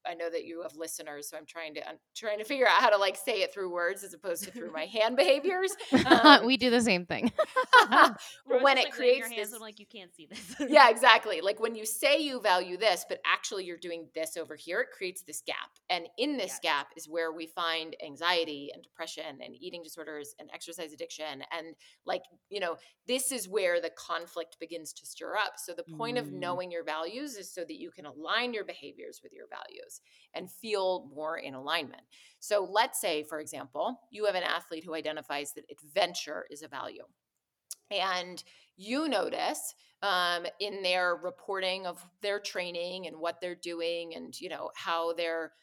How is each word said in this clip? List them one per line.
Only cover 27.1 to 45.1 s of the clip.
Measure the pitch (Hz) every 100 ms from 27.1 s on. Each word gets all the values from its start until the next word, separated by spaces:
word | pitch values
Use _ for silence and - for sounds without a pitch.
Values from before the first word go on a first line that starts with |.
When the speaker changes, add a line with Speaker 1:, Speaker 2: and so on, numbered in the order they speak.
| 233 294 214
Speaker 1:
is | 190
so | 185 160
that | 156
you | 160
can | - 147
align | 139 160 214 247
your | 220
behaviors | 185 175 143 175 - -
with | -
your | - -
values | - - - - - _ _ _
and | - 185
feel | - 220 202 185 180 139
more | 139 156 165
in | 143 135
alignment. | 139 165 135 - - - - _
So | - 208
let's | 185 202 349 -
say, | 196 151
for | 151 156
example, | 156 143 135 147 196 254 _
you | 208 208
have | 185
an |
athlete | 170 165 - 165 170
who | 160
identifies | 156 151 147 143 147 -
that | -
adventure | 143 147 170 175 - 151 92 -
is | 143
a | 151
value. | 135 - - - _ _ _ _ _ - - -
And | 196 190 180 180 175 - - _ -
you | 202 269 320
notice, | 214 - - 175 294 - - _ -
um, | 196 180 175 175 175 -
in | 202 196
their | 185 180 180 170
reporting | 175 175 - 190 185 190 185
of | 175 - _
their | 202 202
training | 202 196 175 170 175 185 170
and | 160
what | 170 165
they're | 180 175
doing | 175 170 165 170 165 165
and, | 165 -
you | 180
know, | 151 - -
how | 190 165 165